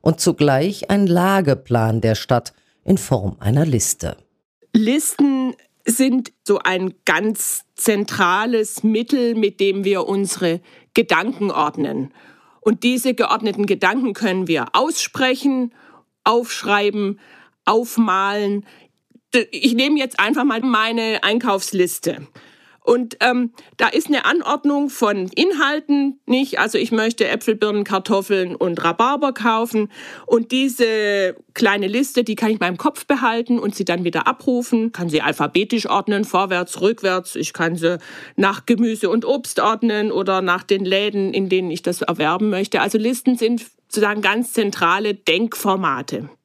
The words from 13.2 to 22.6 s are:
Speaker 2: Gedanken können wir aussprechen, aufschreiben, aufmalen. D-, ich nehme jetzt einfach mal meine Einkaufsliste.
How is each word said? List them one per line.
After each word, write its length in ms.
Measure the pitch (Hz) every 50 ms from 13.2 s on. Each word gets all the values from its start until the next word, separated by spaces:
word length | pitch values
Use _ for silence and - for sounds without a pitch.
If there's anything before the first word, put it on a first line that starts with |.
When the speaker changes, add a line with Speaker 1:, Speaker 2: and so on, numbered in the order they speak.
| 226 - - 220 214 220 190 202 208
Speaker 2:
Gedanken 460 | 196 202 - - 180 208 262 254 254 196
können 360 | - 214 208 185 185 185 165
wir 220 | 165 147 120 - _
aussprechen, 1000 | 185 247 311 330 - - - _ - 269 262 254 262 - 285 269 262 254 240 _ _ _ - _ - _ _ _ _ _
aufschreiben, 960 | 214 226 240 240 233 - - - 196 202 208 208 208 202 208 202 196 202 202 _ - - - - _ _ _ _
aufmalen. 1040 | - 202 226 240 240 - - 226 208 185 190 196 196 202 208 208 202 202 202 202 - - - _ _ _ _ _ _ _ _ _ _ -
D-, 120 | 247 220 - -
ich 220 | - - 262 240
nehme 260 | 226 262 285 302 294
jetzt 180 | 269 254 - -
einfach 240 | 190 214 - - 247
mal 200 | 285 226 226 226
meine 600 | 262 240 214 220 226 233 233 226 220 220 - -
Einkaufsliste. 1040 | 196 220 240 233 247 202 196 190 - - 190 180 175 - - - 185 156 135 143 - _ - - - _ _